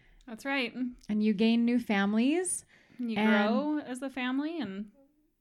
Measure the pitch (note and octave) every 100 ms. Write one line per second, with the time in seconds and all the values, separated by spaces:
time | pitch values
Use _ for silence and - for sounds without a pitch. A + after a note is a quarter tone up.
0 | _ - - A3 C#4 C#4 A#3+ A#3+ B3+ B3
1 | - G#3+ G#3+ G3+ A3+ A#3 A#3 B3 A#3+ G3+
2 | G3+ A3 B3 E4 F#4 - - - _ -
3 | A#3+ G#3+ G#3+ G#3+ G#3 B3 D4 D4+ - B3+
4 | C4+ C4+ B3 C4 D4+ E4+ G#3 F#3+ G#3 -
5 | _ _ _ _